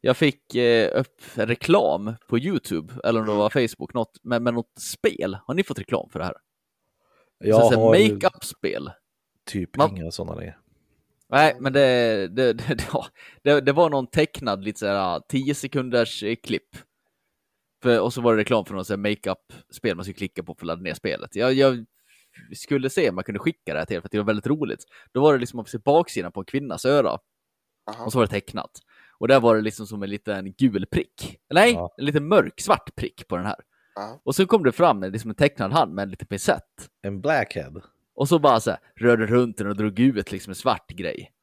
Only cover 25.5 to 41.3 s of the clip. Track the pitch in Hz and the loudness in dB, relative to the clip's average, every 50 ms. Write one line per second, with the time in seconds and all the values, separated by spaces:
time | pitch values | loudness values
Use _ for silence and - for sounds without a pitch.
25.5 | - 120 107 - - 113 _ 143 143 165 175 - - 113 87 87 - 101 98 - | -8 -12 -12 -10 -12 -4 _ 4 4 4 2 2 -4 -6 -6 -6 -8 -10 -10 -6
26.5 | - 139 143 131 82 - - 127 143 147 123 80 - - _ _ _ _ _ _ | -6 -6 -6 -6 -10 -4 0 2 2 4 2 2 -2 -4 _ _ _ _ _ _
27.5 | _ _ _ _ _ _ _ - 107 117 117 113 123 127 113 95 - 101 - - | _ _ _ _ _ _ _ -16 -14 -10 -10 -4 0 0 0 2 0 -6 -6 -6
28.5 | - 107 - - _ - _ _ _ _ _ _ _ _ - 117 135 135 117 120 | -10 -10 -10 -10 _ -20 _ _ _ _ _ _ _ _ 2 4 4 6 8 6
29.5 | 110 110 107 110 104 - 110 98 110 104 98 98 101 104 _ - 104 95 95 98 | 4 4 2 -2 -6 -8 -14 -12 -10 -10 -8 -8 -8 -8 _ -6 -6 -6 -6 -10
30.5 | 98 _ 135 127 101 98 95 - - 160 - _ _ - - - - _ _ _ | -2 _ 2 2 2 0 -4 -2 -4 -4 -4 _ _ -16 -16 -16 -16 _ _ _
31.5 | - 170 208 240 - 85 87 85 _ - 135 147 147 151 143 151 202 190 - - | 2 4 4 4 4 0 -4 -8 _ -6 -4 0 0 0 0 4 4 4 4 2
32.5 | - - - - 196 143 _ - _ - 254 - _ - - _ - - 92 107 | -4 -10 0 0 0 0 _ -12 _ -8 -8 -8 _ -14 -10 _ -6 -4 -4 -4
33.5 | - - - _ _ _ _ _ _ 101 101 107 117 - _ 135 139 - 196 180 | -6 -8 -12 _ _ _ _ _ _ -14 -14 -14 -14 -10 _ -4 0 0 2 4
34.5 | 233 214 160 131 113 - 170 170 120 98 95 95 95 113 113 113 104 - 143 143 | 2 2 4 2 2 4 4 4 4 2 -2 -6 -8 -8 -8 -8 -2 0 0 0
35.5 | - - 101 95 127 165 139 90 80 95 101 98 92 - - _ 104 98 - - | 2 -2 -4 0 2 2 2 2 -2 -6 -6 -6 -8 -14 -12 _ -10 -4 0 0
36.5 | - - - _ _ - - - _ _ - 98 101 98 90 151 156 139 107 - | 0 0 -2 _ _ -20 -20 -20 _ _ -10 -8 -8 -4 -2 -2 0 0 -2 -4
37.5 | - - 73 - 76 90 - _ _ _ _ _ _ - 139 139 175 160 143 143 | -6 -10 -10 -10 -14 -18 -20 _ _ _ _ _ _ -4 0 2 2 4 6 6
38.5 | 123 113 - 117 90 - _ _ _ - 110 120 120 113 110 104 117 123 123 120 | 4 4 2 -2 -4 -4 _ _ _ 0 4 4 4 4 4 2 4 2 2 2
39.5 | 104 - 101 101 104 98 107 107 95 98 123 135 127 104 92 - 101 95 - 98 | -2 -6 -4 -4 -2 -2 -2 -2 0 2 2 2 2 0 -4 -6 -8 -12 -10 -12
40.5 | 92 - - 131 113 - _ _ - - 92 82 - - - - | -14 -4 -2 -2 -2 -2 _ _ -14 -8 -8 -8 -8 -8 -14 -18